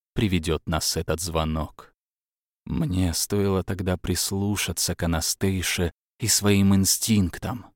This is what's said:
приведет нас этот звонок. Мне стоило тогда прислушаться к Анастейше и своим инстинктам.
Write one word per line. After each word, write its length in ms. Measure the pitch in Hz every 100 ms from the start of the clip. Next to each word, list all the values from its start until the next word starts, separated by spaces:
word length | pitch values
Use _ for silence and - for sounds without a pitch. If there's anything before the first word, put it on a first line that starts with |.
| _
приведет 540 | - 110 90 80 78 -
нас 300 | 80 - 82
этот 220 | - 78
звонок. 720 | 87 82 78 78 73 - - _ _ _ _ _ _ _ -
Мне 460 | - 160 92 90 76
стоило 480 | - 104 98 95
тогда 340 | - 92 92 90
прислушаться 960 | - 92 - 98 101 101 - 87 - 87
к 60 |
Анастейше 880 | 85 80 - - 98 95 87 - 87 - _ -
и 80 | 107
своим 480 | - 104 101 98 98
инстинктам. 960 | 95 - - 107 90 - 90 90 -